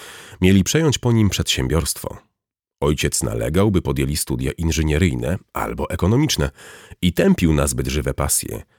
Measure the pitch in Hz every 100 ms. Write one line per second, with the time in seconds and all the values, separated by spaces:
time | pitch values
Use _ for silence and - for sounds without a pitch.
0 | - - - - 90 98 - 151 160 -
1 | 123 117 104 - - - 64 78 69 -
2 | - - _ _ _ _ _ - 71 76
3 | 71 - 58 57 57 80 107 90 - 69
4 | 69 76 - 64 65 - 80 76 78 76
5 | 90 64 60 92 _ - 55 58 - 92
6 | 90 120 156 - 71 - - - - -
7 | 90 - 196 180 85 76 69 62 65 71
8 | 65 69 71 - - - -